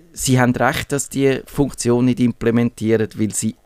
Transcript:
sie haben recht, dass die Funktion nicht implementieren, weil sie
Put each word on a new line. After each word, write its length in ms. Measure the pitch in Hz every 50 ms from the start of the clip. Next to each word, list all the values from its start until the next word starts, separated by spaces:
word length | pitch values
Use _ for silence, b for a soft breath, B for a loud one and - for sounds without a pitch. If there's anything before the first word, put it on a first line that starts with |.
| - - -
sie 260 | - - - 127 127
haben 160 | 123 120 123
recht, 380 | - 120 127 151 - - - 143
dass 160 | 139 - -
die 320 | - 135 135 135 131 - -
Funktion 580 | - - - 143 131 - - - 120 120 120 123
nicht 160 | 127 120 123
implementieren, 880 | 123 117 110 - 117 117 113 120 117 117 - - 107 110 113 110 110 98 -
weil 160 | - 110 101 90
sie 240 | - - 110 - - _